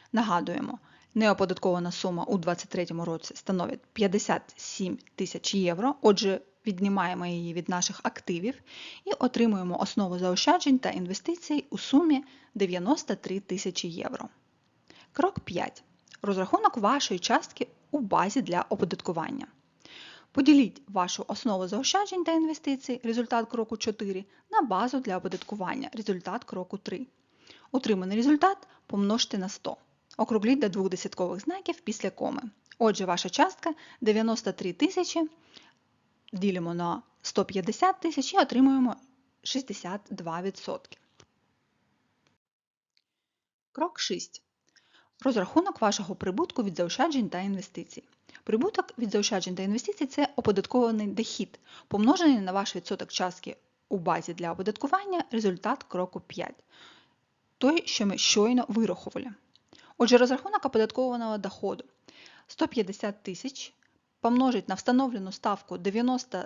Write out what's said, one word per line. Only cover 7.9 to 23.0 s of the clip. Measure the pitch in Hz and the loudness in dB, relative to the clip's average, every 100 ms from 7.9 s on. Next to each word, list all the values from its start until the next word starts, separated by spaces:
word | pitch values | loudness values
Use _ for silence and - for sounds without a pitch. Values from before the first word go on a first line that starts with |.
| 196 | -2
активів | - - - 175 202 - - - - - | -6 -4 -4 -4 -4 -6 -12 -18 -18 -10
і | 381 | -6
отримуємо | - 254 240 233 202 180 175 | 0 0 4 2 2 0 -2
основу | 196 - 190 180 | -2 0 -2 0
заощаджень | 185 180 - 349 302 262 | 0 2 4 4 4 2
та | - | 2
інвестицій | - 180 190 - 339 - 294 - | -4 -4 -6 -6 -6 -4 -4 -4
у | 196 | -6
сумі | - 277 339 269 - - _ | 2 4 6 4 0 -16 _
дев'яносто | 208 190 180 180 320 - | -2 0 0 0 0 0
три | 196 - 190 | -4 -4 -6
тисячі | 202 185 196 180 175 | -4 -4 -4 -4 -6
євро. | 165 - 247 - _ _ _ _ _ _ - - | -6 -8 -8 -12 _ _ _ _ _ _ -20 -10
Крок | - 359 - | 0 0 0
п'ять. | - 170 - - - _ _ - | -6 -4 -6 -8 -20 _ _ -8
Розрахунок | 202 190 190 381 440 254 | -4 -2 0 2 2 2
вашої | 202 277 - 185 | 2 2 0 -2
частки | - 262 - - - _ _ | 2 0 0 -8 -8 _ _
у | 294 | -4
базі | 208 170 180 269 | 0 2 2 0
для | 185 175 - | 0 -2 -2
оподаткування. | 202 185 - - 165 156 - - _ _ _ - - - - _ | 0 -2 -2 -4 -4 -4 -8 -10 _ _ _ -20 -20 -20 -20 _
Поділіть | - 269 285 214 - - | 2 8 8 6 0 -6
вашу | 196 180 - - | -2 -2 -2 -6
основу | 208 240 190 185 | -4 -2 0 -2
заощаджень | 214 269 392 403 370 | -2 0 0 0 -2
та | 330 | 0
інвестицій, | 330 320 311 - 269 - 247 | 2 0 -2 -2 -4 -4 -4